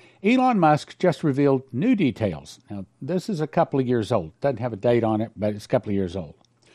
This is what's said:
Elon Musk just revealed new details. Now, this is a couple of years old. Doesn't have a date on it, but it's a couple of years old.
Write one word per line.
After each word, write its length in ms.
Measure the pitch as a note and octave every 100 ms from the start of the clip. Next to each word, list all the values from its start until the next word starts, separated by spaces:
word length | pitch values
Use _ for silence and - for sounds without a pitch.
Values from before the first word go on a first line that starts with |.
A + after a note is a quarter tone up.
| - _
Elon 360 | G3 B3+ B3+ A3
Musk 400 | D#3 D3+ - -
just 240 | F3+ -
revealed 400 | D#3 C3+ C#3+ C3+ -
new 220 | A#2+ A3
details. 640 | A3+ C#3+ G#2 G#2+ D#2 - - -
Now, 160 | G2+ F#2+ -
this 280 | C3+ F3+ -
is 120 | E3+
a 60 | D3+
couple 320 | - D#3 C#3
of 80 | B2
years 240 | B2 G2+
old. 280 | A#2 D#2+ -
Doesn't 180 | C#3+ A#2
have 140 | B2
a 40 | G#2
date 280 | A#2+ A#2+
on 160 | A2 G#2+
it, 120 | A2 -
but 180 | G#2+
it's 120 | G#2 -
a 20 |
couple 220 | B2+ A2
of 60 | G2
years 200 | F2+ F#2
old. 180 | D#2 - _ _ _